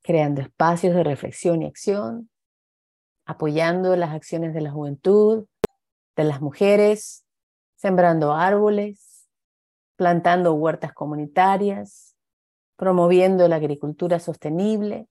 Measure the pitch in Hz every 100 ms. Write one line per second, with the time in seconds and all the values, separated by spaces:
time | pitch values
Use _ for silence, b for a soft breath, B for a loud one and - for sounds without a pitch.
0 | - 165 147 143 135 _ 160 175 185 175
1 | 151 135 - - 180 165 151 - - 202
2 | 226 233 226 _ _ _ _ _ _ _
3 | _ _ - 156 156 151 165 180 185 180
4 | 170 156 - 165 165 156 151 147 147 143
5 | 185 202 214 220 214 _ - _ _ _
6 | _ - 156 139 143 - 202 208 208 208
7 | - - _ _ _ _ _ _ 202 185
8 | 175 160 147 151 185 202 208 208 208 208
9 | _ _ _ _ _ _ _ _ _ _
10 | 180 175 170 180 175 151 160 160 147 -
11 | 151 147 151 165 185 196 202 196 202 -
12 | _ _ _ _ _ _ _ _ 185 180
13 | 175 180 185 190 175 160 151 143 147 147
14 | 175 170 170 156 156 165 208 214 208 -
15 | -